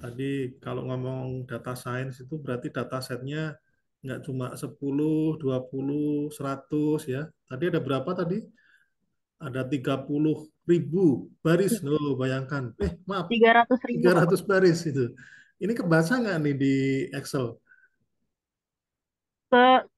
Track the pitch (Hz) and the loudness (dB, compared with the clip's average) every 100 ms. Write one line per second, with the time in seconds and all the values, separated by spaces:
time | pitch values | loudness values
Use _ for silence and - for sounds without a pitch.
0 | 123 120 135 139 123 131 127 127 127 127 | -12 -6 -4 -2 -4 -8 -8 -6 -4 -4
1 | 127 131 127 127 127 117 127 127 127 123 | -4 -6 -6 -8 -8 -8 -8 -8 -6 -6
2 | 135 127 127 160 135 120 147 127 117 131 | -6 -10 -12 -10 -6 -6 -6 -6 -6 -6
3 | 127 123 135 151 156 147 _ _ _ _ | -6 -8 -6 -6 -6 -8 _ _ _ _
4 | 131 123 131 127 123 - 127 - 139 143 | -10 -10 -8 -6 -6 -8 -12 -8 -4 -2
5 | 156 156 156 151 131 127 127 131 139 147 | 0 0 0 -2 -2 -4 -4 -6 -4 -2
6 | 147 147 147 - 139 135 - 151 151 151 | -2 -2 -4 -6 -6 -6 -4 -2 0 -2
7 | 143 131 160 _ - 131 175 160 131 135 | -2 -6 -8 _ -14 -4 -2 0 0 -2
8 | 180 185 170 208 - _ _ _ _ _ | -2 -4 -2 -4 -6 _ _ _ _ _
9 | _ _ _ _ 147 127 127 143 139 135 | _ _ _ _ -8 -6 -4 -4 -2 -4
10 | 143 147 156 147 - _ - 175 135 180 | -2 0 0 -2 -8 _ 2 2 2 4
11 | 165 120 - _ 160 170 196 220 139 151 | 4 4 -2 _ 2 4 4 0 0 0
12 | 147 127 131 131 131 143 120 - 202 - | 0 -2 -2 -2 -4 -6 -6 -4 -6 -4
13 | - 196 170 233 226 233 233 247 240 240 | -6 -4 0 4 6 8 6 2 0 2
14 | 180 175 165 190 - 190 185 165 156 131 | 4 6 4 2 2 4 6 4 0 -2
15 | 117 - - - _ - 190 233 180 165 | -2 -6 -20 -20 _ -6 -4 -2 2 4
16 | 165 254 220 165 147 135 139 135 135 135 | 4 0 0 0 0 2 2 2 2 0
17 | 135 139 - 143 120 - _ _ _ _ | -4 -8 -6 -4 -4 -8 _ _ _ _
18 | _ _ _ _ _ _ _ _ _ _ | _ _ _ _ _ _ _ _ _ _
19 | _ _ _ _ - 247 254 254 - | _ _ _ _ 2 6 8 6 4